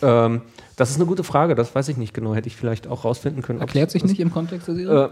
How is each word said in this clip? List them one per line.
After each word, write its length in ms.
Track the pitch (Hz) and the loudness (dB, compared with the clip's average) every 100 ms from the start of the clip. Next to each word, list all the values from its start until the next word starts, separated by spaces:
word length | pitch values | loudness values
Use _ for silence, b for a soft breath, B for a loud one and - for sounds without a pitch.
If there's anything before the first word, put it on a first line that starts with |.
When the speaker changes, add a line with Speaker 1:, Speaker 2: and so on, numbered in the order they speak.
Speaker 1:
Ähm, 400 | 139 117 113 117 B B B - | 4 6 4 0 B B B -2
das 140 | 123 | -2
ist 60 | 143 | 2
eine 100 | 170 | 0
gute 180 | 185 | 0
Frage, 300 | - 143 165 | 0 2 2
das 200 | 117 120 | 2 0
weiß 140 | 135 139 | -2 -4
ich 80 | 127 | -4
nicht 180 | 107 | -6
genau, 200 | - 110 | -6 -4
hätte 120 | 110 113 | -4 -4
ich 80 | - | -6
vielleicht 300 | 120 110 - | -4 -4 -6
auch 180 | 120 | -6
rausfinden 380 | 113 120 139 139 | -4 -2 -4 -6
können, 160 | 127 117 | -6 -6
ob 40 | 123 | -2
Speaker 2:
Erklärt 220 | 139 160 | 0 0
sich 120 | 185 | 0
Speaker 1:
das 80 | 190 | 0
Speaker 2:
nicht 100 | 196 | 0
im 100 | 170 | 0
Kontext 380 | 170 165 175 170 | -2 -6 -8 -6
der 60 | 170 | -6
Serie? 280 | 185 151 | 2 2
Speaker 1:
Äh, 20 | 139 | 2